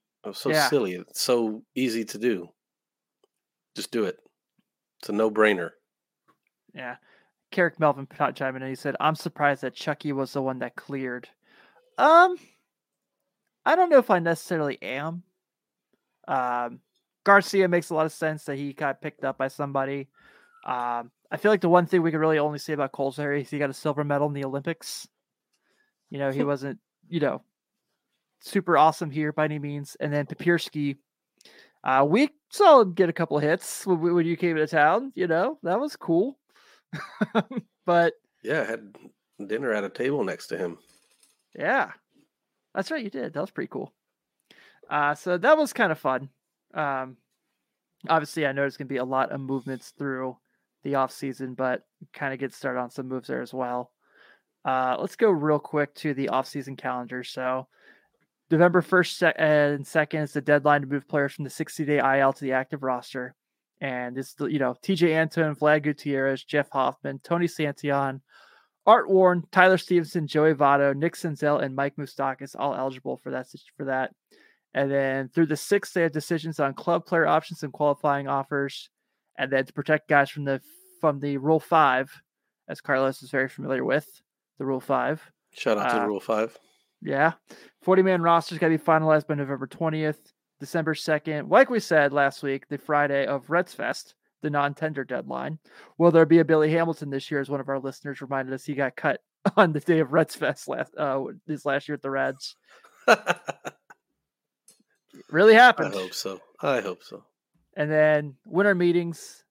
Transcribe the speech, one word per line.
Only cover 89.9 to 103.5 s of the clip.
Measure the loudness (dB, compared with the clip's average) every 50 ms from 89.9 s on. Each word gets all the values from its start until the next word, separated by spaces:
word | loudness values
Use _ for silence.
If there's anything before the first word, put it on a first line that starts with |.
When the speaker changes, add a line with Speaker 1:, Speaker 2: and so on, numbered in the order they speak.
| -2 -2 -2 -4 -4 -6 _ _ _ _ _ _ _ -18
Speaker 2:
December | -10 -6 -4 -2 -2 -2 -4
second. | -4 -2 -2 -2 -2 -2 -4 -6 -6 0 4
Like | 4 4 6 4
we | 0 -4
said | 0 2 2 4 4 4
last | 2 2 0 0 0 -4 -6
week, | -4 -4 -6 -6
the | -10 -12
Friday | -8 -4 0 0 2 2 2 0 -2 -2
of | -2 -4 -6 -4 -2
Reds | -2 -2 -2 -2 -6
Fest, | -8 -6 -6 -6 -8 -12 -20 _ _ _ _ _ _
the | -6 -4
non-tender | -2 0 -2 -2 -2 -4 -6 -6 -4 -6 -8
deadline. | -6 -8 -8 -8 -8 -8 -8 -8 -8 -10 -12 _ _ -20 -20 -20 -8 _
Will | 4 6 8
there | 8 8 8
be | 8 8 6
a | 6
Billy | 6 4 4 4 4
Hamilton | 2 2 0 0 -2 -4 -6 -8
this | -8 -8 -6 -4
year, | -4 -4
as | -4 -4
one | -6 -6
of | -4 -4
our | -6 -4
listeners | -6 -8 -10 -10 -12 -12 -12 -10
reminded | -10 -6 -6 -6 -6 -6 -8
us | -10 -8
he | -8 -4
got | -4 -4 -4 -4
cut | -4 -2 -2 -2 -4 _ _ _ _ -2
<laughs> | 2 4
on | 4 4 4
the | 2 0
day | 2 2 2 2
of | 2 2
Reds | 2 2 2 2 -2
Fest | -4 -4 -4 -4 -4 -6
last, | -8 -6 -6 -6 -6 -6
uh, | -4 -4 -2 -2 -4 -6 -8 -12 -12 _
this | -10 -8 -6 -4
last | -2 -2 -2 -4
year | -6 -8
at | -8
the | -6 -6
Reds. | -4 -2 -2 -4 -4 -8 -12 -16 -16 _
Speaker 1:
<laughs> | _ _ -20 _ _ _ _ _ _ 2 2 4 2 -2 -4 -4 -6 -12